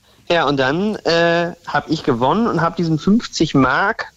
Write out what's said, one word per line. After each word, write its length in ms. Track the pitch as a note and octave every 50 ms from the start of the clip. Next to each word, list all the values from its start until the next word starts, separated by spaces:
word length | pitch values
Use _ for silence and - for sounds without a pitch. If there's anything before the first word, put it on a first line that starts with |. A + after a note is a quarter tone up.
| _ _ _ _ _ -
Ja, 160 | E3+ E3+ D3+ C3+
und 80 | C#3+
dann, 400 | C3+ C3 C3 D3 F3 G3+ G#3+ G#3 - -
äh, 480 | D3+ E3 E3+ E3+ E3+ E3+ E3+ E3+ E3+ F3 - - -
hab 200 | - D3 - -
ich 140 | D#3 D#3+ -
gewonnen 460 | - B2+ A2+ B2+ C3+ E3 G#3 A#3 G#3
und 120 | - E3+
hab 140 | D#3+ E3+ F3
diesen 240 | - F3 D#3+ D#3+ D3+
fünfzig 560 | - F#3+ G#3 A#3+ - - - - E3 - -
Mark 520 | C#3+ C3 B2+ C#3 E3 F#3+ G3+ A3+ - - - -